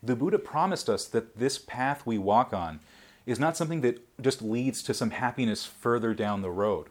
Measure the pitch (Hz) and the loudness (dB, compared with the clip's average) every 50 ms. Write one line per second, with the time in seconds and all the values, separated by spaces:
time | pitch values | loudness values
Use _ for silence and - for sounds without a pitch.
0 | - 117 127 117 135 180 208 208 208 - - 151 165 190 185 151 - - 107 98 | 0 -2 0 0 2 2 2 0 -2 0 0 0 2 2 0 -2 0 0 0 0
1 | - - - 139 - - - - 117 135 135 - - - - 123 127 135 143 143 | -2 -2 -2 -2 -2 -2 -6 -2 -2 -2 -2 -2 -10 -12 -6 -2 -2 -2 -2 -2
2 | - 123 113 107 95 98 101 117 127 - - 98 87 80 78 76 - - - - | -2 -2 -2 0 2 4 6 6 4 4 0 -4 -4 -4 -8 -10 -16 -20 -20 -20
3 | - - - _ _ - 123 113 139 160 165 - 170 156 165 160 131 120 120 - | -20 -20 -20 _ _ -6 -2 2 2 0 2 0 -2 -2 -2 2 2 2 0 0
4 | - _ _ _ 117 131 131 - 110 110 110 120 127 135 113 - - - 135 - | -8 _ _ _ 0 0 0 0 -2 -2 -2 0 0 0 -2 -4 -4 -4 -2 0
5 | 120 110 - - 127 123 117 - 127 113 104 - - - - - - 120 120 120 | 0 -2 -2 -2 -4 -4 -2 0 0 0 0 -2 -4 -10 -14 -4 0 2 2 2
6 | 107 113 110 - 110 104 104 101 98 92 87 92 101 107 101 82 76 - | 2 0 0 0 0 -2 -2 -2 -2 -4 -2 0 2 2 2 0 -2 -8